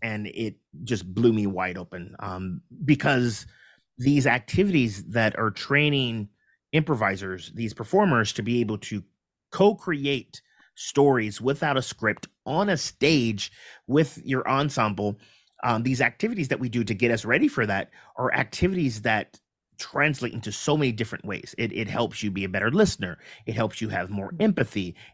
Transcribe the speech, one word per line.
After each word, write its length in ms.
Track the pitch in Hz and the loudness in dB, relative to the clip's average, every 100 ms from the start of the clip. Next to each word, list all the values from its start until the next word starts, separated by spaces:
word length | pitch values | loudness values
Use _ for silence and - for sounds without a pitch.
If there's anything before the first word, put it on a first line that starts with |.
and 260 | 117 107 104 | -8 -6 -6
it 280 | - 110 - _ - | -6 -6 -8 _ -12
just 280 | 117 110 90 | -4 -4 -4
blew 220 | 92 120 | 2 4
me 140 | 110 101 | 4 2
wide 300 | 92 92 92 | -2 -4 -6
open, 380 | 87 90 87 - | -10 -12 -14 -12
um, 420 | 101 92 95 90 - - 143 | -10 -8 -6 -8 -12 -4 2
because 600 | 147 - 131 120 104 - - - _ _ - | 2 4 2 0 -2 -10 -20 -20 _ _ -4
these 280 | 127 147 131 | 2 4 4
activities 760 | 120 - 165 202 170 120 98 80 | 2 0 2 4 4 2 -2 -4
that 320 | 113 110 - | 0 2 2
are 120 | 110 | -2
training 800 | - - 143 151 139 127 113 104 _ _ _ _ | -2 -2 2 2 2 0 -4 -6 _ _ _ _
improvisers, 800 | 156 156 127 104 98 98 92 - 101 | 0 2 2 0 -2 -6 -10 -10 -8
these 180 | 113 | -6
performers, 580 | - 113 190 202 123 107 | -6 0 2 4 4 2
to 80 | - | -2
be 180 | 110 120 | -2 0
able 160 | 110 107 | 0 -2
to 260 | - 104 - _ _ _ _ | -6 -10 -10 _ _ _ _
co-create 920 | - 202 214 - 151 139 139 - - _ _ _ - | 4 4 4 -2 -4 -2 -2 -4 -16 _ _ _ -14
stories 640 | - - 143 127 107 104 | -2 4 6 6 2 -2
without 380 | 117 143 156 135 | -2 0 0 0
a 40 | |
script 460 | 123 - 110 101 - _ - | -2 -2 -2 -2 -6 _ -4
on 240 | 151 202 | -2 0
a 80 | 160 | 0
stage 720 | - - 143 156 117 104 - - - - - | -4 0 4 4 2 -2 -6 -14 -20 -16 0
with 320 | 139 160 - - | 2 2 -2 -4
your 220 | 131 - | -2 0
ensemble, 680 | 135 147 135 110 98 104 101 _ _ _ _ | 0 0 0 0 0 -2 -4 _ _ _ _
um, 200 | 123 113 | -2 0
these 180 | 120 127 | 0 2
activities 460 | 120 - 220 220 135 | 0 0 -4 -2 -2
that 120 | 113 | -2
we 100 | 123 | -2
do 140 | 120 | -2
to 100 | 113 104 | -2 0
get 160 | 120 | 2
us 120 | 113 110 | 2 2
ready 220 | 135 294 | 2 2
for 180 | - 107 | 2 0
that 260 | 98 - - - - | 0 -4 -12 -14 -4
are 180 | 127 | -2
activities 680 | - 135 - 175 185 143 107 | 0 -2 0 0 2 -2 0
that 360 | 113 107 - - _ _ _ - | 0 0 -2 -12 _ _ _ -18
translate 560 | - 143 147 143 123 | -8 0 0 0 -4
into 180 | - 107 | -6 -8
so 240 | 104 - 147 | -6 0 2
many 140 | 139 | 2
different 340 | 110 110 - - | 0 -4 -6 -8
ways. 280 | 95 - - | -8 -8 -6
It, 140 | 113 | -4
it 140 | - 107 | -4 -4
helps 360 | - 113 - | -2 -2 -2
you 80 | 104 | -4
be 120 | 95 | -4
a 60 | 98 | -4
better 220 | 95 104 | -2 2
listener. 460 | 160 208 - 90 82 - - - | 4 4 2 -6 -8 -16 -14 -6
It 80 | |
helps 280 | 110 110 - | -2 -2 -2
you 80 | 107 | -4
have 200 | 104 90 | -4 -4
more 220 | 101 98 170 | -6 -6 0
empathy. 560 | 214 170 127 104 90 - - | 0 2 0 -4 -6 -8 -12